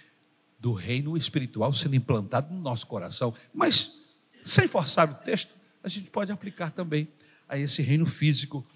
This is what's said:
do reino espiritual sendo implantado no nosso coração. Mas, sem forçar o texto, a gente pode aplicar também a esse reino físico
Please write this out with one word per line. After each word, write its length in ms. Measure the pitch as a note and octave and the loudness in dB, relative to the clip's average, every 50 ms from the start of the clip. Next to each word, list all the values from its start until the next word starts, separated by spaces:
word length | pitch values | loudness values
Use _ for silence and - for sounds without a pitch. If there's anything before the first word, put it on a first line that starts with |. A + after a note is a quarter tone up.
| - _ _ _ _ _ _ _ _ _ _ _ | -20 _ _ _ _ _ _ _ _ _ _ _
do 140 | - A#2+ A2+ | -4 -4 -2
reino 420 | F#2 E2+ G#2 B2 C3 C#3+ D3+ E3 | -2 -4 -4 -4 -2 -2 -2 -2
espiritual 560 | E3 - - - D3 B2+ A#2 - G#2+ A2 B2+ C#3 | -2 -4 -2 -2 -4 -4 -4 -2 -2 0 2 2
sendo 220 | - - D3 C3+ | 2 2 2 2
implantado 580 | B2+ A2 - B2+ A2 G2+ F#2+ - A#2+ C#3 D#3 F3+ | 2 2 2 0 0 0 -2 -2 -4 -4 -4 -8
no 60 | F#3+ | -8
nosso 280 | E3+ C3+ A#2+ A2 - - | -6 -6 -6 -6 -8 -8
coração. 460 | A#2+ G#2 F2 E2 - - C3 A#2+ A2+ - - _ - | -10 -10 -8 -8 -6 -4 -4 -4 -4 -6 -12 _ -2
Mas, 480 | - F4+ E4+ - - - - - - - _ _ _ _ _ _ _ - | 0 4 4 6 4 4 2 -4 -18 -20 _ _ _ _ _ _ _ -2
sem 240 | - - - F#3+ - | 4 6 6 6 6
forçar 420 | - F#3+ D#3 - - - E3 D3+ | 2 0 0 2 2 4 4 2
o 60 | C#3 | 2
texto, 400 | - - - - F#3 - - - - _ _ _ _ - | -4 -6 -4 -2 -2 -2 -6 -12 -20 _ _ _ _ -10
a 40 | F#3+ | -8
gente 220 | E3 G3+ F#3 - | -8 -8 -10 -8
pode 220 | - G#3 G#3 F#3+ | -6 -4 -4 -4
aplicar 400 | G#3 G3 - G3 - - F3 D#3 | -6 -8 -10 -12 -10 -8 -8 -8
também 360 | - - F3+ E3 D3+ D3+ D3+ D#3 - _ _ _ _ _ _ - | -6 -8 -6 -2 -2 -2 -2 -4 -8 _ _ _ _ _ _ -8
a 100 | C#3 C#3 | -6 -4
esse 240 | C#3 C#3+ - - | -2 -2 0 0
reino 240 | D3 B2 C#3+ D#3 E3 | 2 4 4 4 4
físico 640 | - - - - D3+ C#3+ B2 - - - C#3 B2 - _ | 2 0 2 2 2 2 2 0 -4 -6 -10 -10 -12 _